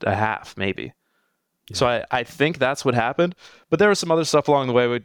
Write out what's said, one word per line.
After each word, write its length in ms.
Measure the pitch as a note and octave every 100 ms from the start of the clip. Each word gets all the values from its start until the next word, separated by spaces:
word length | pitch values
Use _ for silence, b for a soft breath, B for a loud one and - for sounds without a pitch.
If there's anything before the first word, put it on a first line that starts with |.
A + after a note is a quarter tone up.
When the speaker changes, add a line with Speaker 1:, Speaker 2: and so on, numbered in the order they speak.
Speaker 1:
a 120 | -
half, 420 | G#2 G#2+ G#2+ - -
maybe." 360 | G2 F#2 A1+ - _ _ _ _ _ _ -
Speaker 2:
Yeah. 60 | G#2+
Speaker 1:
So 100 | B2+
I, 160 | A#2+ -
I 140 | B2+
think 340 | A#2+ - D3 D#3+
that's 260 | C3 C#3
what 100 | C#3
happened. 400 | A#2+ A#2 C#3 F3 F3 B B B
But 80 | E3
there 100 | G#3
was 100 | G3
some 120 | F3
other 140 | E3
stuff 240 | D#3 D3+ C#3+
along 180 | C#3+ C3
the 60 |
way. 140 | B2 B2
We, 120 | A#2+